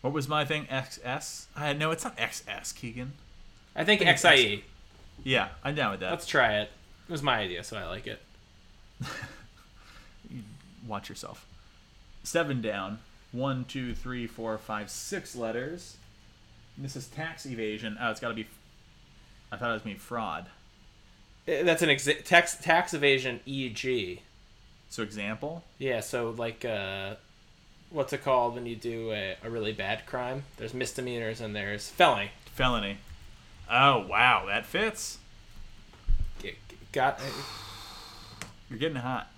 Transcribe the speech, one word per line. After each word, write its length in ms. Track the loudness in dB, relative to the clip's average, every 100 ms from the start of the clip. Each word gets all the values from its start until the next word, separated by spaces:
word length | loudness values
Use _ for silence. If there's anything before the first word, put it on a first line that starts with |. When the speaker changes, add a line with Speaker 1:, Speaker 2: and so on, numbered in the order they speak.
Speaker 1:
What 80 | 0
was 160 | -2 0
my 160 | 0
thing? 220 | 2 -2 -2
X 320 | -4 -4 -10
S? 440 | -6 -6 -6 -12 -14 -4
I, 160 | -2
no, 180 | 0 0
it's 140 | 0
not 80 | -4 -4
X 260 | -4 -4 -10
S, 260 | -10 -8
Keegan. 400 | -10 -10 -8 -10 -10 -18 -20 -20 -20 -14
Speaker 2:
I 100 | -2
think 180 | 4 6
Speaker 1:
I 20 |
think 100 | 6 8
it's 60 |
Speaker 2:
X 20 | 10
I 80 |
E. 200 | 10 8 2
Speaker 1:
X-, 60 | -6 -20 -20 -20 -20 -10
yeah, 240 | 2 2 2 -2
I'm 100 | -4
down 180 | 0 0
with 80 | 0
that. 100 | -2
Speaker 2:
Let's 160 | -4 2
try 320 | 4 6 4
it. 120 | 0 -8 -20 -20 -8
It 20 |
was 120 | -2
my 160 | 2 2
idea, 260 | 0 -4
so 140 | -6 -8
I 80 | -6
like 200 | -8 -8
it. 140 | -12 -14 -20 -20 -20 -20 -20 -20 -12
Speaker 1:
<laughs> 80 | -10 -8 -10 -14 -20 -20 -20 -20 -20 -20 -20 -20 -14
You 120 | -14 -14 -18 -20 -18 -8
watch 220 | -8 -8
yourself. 380 | -12 -12 -14 -18 -20 -20 -20 -20 -20 -20 -14
Seven 380 | 0 2 2 0
down. 380 | -2 -2 -4 -8 -14 -20 -10
One, 320 | -4 -2 -2
two, 300 | -4 -6 -4
three, 320 | -4 -6 -6 -6
four, 320 | -6 -4 -4
five, 320 | -4 -6 -6
six 440 | -10 -6 -6 -6
letters. 600 | -6 -2 -2 -4 -8 -12 -20 -20 -20 -20 -20 -20 -20 -20 -10
This 200 | -10 -8
is 120 | -12
tax 380 | -8 -8 -8 -8
evasion. 500 | -2 -2 -2 -6 -2
Oh, 120 | -2
it's 100 | -2
gotta 140 | -4
be 80 | -4
f-, 160 | -8 -12 -20 -20 -20 -20 -20 -20 -20 -20 -14
I 40 | -6
thought 140 | -2
it 20 |
was 100 | -2
gonna 120 | -4
be 40 | -10
fraud. 500 | -8 -6 -4 -6 -10 -20 -20 -20 -20 -20 -20 -20 -20 -12 -2
Speaker 2:
Uh, 140 | 2
that's 180 | 4 6
an 80 | 6
exa-, 340 | 4 4 0
tax, 320 | 8 6 6 -2
tax 360 | 4 4 4
evasion, 480 | 4 6 6 2 -6 -6
E 240 | -4 -4
G. 500 | -4 0 0 0 -8 -14 -20 -20 -20 -20 -20 -14
Speaker 1:
So 120 | -6
example? 640 | -6 -4 -6 -4 -6 -8 -14 -6
Speaker 2:
Yeah, 220 | -2 -2
so, 340 | -2 -2 -2 -2
like, 260 | -4 -4 -4
uh, 480 | -2 -2 -4 -6 -8 -16 -20 -20 -20 -20 -20 -10
what's 180 | -4 -2
it 100 | -2
called 320 | 4 4 4
when 120 | -2 -8
you 100 | -6
do 360 | -4 -4 -2
a, 240 | -2 -2 -6
a 60 | -6
really 240 | -2 -2
bad 320 | -2 -2 -4
crime? 380 | -4 -4 -4 -6 -8 -10
There's 160 | -8
misdemeanors 680 | -4 -4 -4 -4 -2 -4 -4
and 140 | -6 -4
there's 320 | -4 -4 -8
felony. 420 | 6 6 6 0 -8 -18
Speaker 1:
Felony. 440 | 0 2 2 -2 -6 -12 -16 -16 -20 -20 -18 0
Oh, 360 | 6 8 8 2
wow, 380 | 6 8 6 4
that 200 | -4 0
fits. 520 | 0 0 -2 -10 -10 -18 -20 -18 -16 -16 -16 -20 -10 4 6 6 -2
Speaker 2:
G-, 80 | -10 -10 -16
g-, 80 | -18 -6
got, 260 | 2 2 2
uh, 20 |
Speaker 1:
<sighs> 1400 | -6 -6 -10 -10 -12 -14 -14 -16 -16 -16 -18 -14 -14 -14 -12
You're 100 | -2
getting 180 | -2 -2
hot. 340 | -2 -4 -6